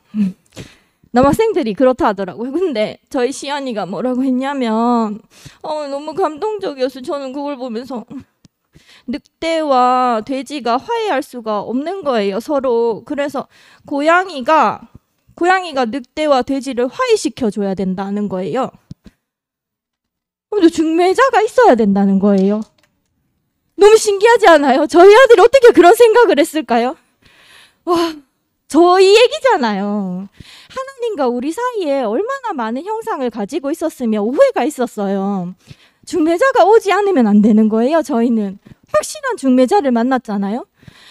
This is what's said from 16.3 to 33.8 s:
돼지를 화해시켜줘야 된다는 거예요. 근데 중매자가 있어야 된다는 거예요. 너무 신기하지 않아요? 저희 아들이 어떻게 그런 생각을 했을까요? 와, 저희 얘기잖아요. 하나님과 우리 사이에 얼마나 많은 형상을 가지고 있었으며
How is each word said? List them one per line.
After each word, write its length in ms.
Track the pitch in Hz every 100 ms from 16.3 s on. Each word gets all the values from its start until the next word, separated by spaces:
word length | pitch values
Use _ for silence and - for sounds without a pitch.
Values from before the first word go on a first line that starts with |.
| 262
돼지를 440 | 254 277 262 240 254
화해시켜줘야 840 | - 508 440 294 - 226 208 196
된다는 560 | 190 190 185 196 202 208
거예요. 400 | 190 185 220 247 - _ - - _ _ _ _ _ _ _ _ _ _ _ _ _ _
근데 180 | 427 330
중매자가 720 | 330 320 330 359 370 523 453
있어야 340 | 440 - 453 233
된다는 440 | 214 196 196 196
거예요. 420 | 202 196 190 214 220 _ _ _ _ _ _ _ _ _ _ -
너무 200 | 403 440
신기하지 500 | 427 392 440 466 403
않아요? 400 | 320 277 269 320
저희 260 | 339 392 440
아들이 260 | 539 453
어떻게 280 | 453 539 466
그런 220 | 277 349 453
생각을 420 | 480 453 427 294
했을까요? 580 | 339 311 240 233 240 330 _ _ _ _ _ - _ _ -
와, 280 | 339 339 302 _ _ _ _ _
저희 480 | 285 349 370 381 415
얘기잖아요. 1120 | 480 605 523 415 233 196 202 208 185 180 196 _ - - -
하나님과 580 | - 523 539 466 370 254
우리 220 | 247 277
사이에 500 | 330 494 453 320 277
얼마나 520 | 226 240 440 554 494
많은 300 | 311 220 247
형상을 440 | 359 440 453 349 247
가지고 420 | 226 202 320 269
있었으며 500 | 330